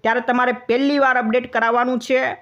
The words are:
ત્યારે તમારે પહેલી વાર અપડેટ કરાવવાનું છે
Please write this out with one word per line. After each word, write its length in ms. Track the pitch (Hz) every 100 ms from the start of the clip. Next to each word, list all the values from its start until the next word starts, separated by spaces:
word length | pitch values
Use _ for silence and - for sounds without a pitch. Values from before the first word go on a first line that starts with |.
ત્યારે 260 | 220 233 240
તમારે 240 | 247 247 247 -
પહેલી 320 | 240 277 285
વાર 100 | 269 254
અપડેટ 260 | 220 247 247
કરાવવાનું 480 | 240 226 240 247 254 -
છે 120 | 254 262 -